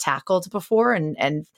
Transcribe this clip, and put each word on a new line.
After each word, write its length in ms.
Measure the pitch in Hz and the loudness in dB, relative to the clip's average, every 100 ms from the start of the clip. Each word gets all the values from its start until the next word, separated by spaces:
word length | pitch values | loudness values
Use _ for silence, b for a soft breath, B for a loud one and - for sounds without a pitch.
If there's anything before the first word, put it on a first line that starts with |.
tackled 500 | - 135 - 185 180 | -4 -2 0 0 0
before. 420 | 208 - 220 240 | -8 0 2 4
And, 220 | 214 156 147 | 2 -2 -2
and 260 | 139 151 156 | -2 -2 -6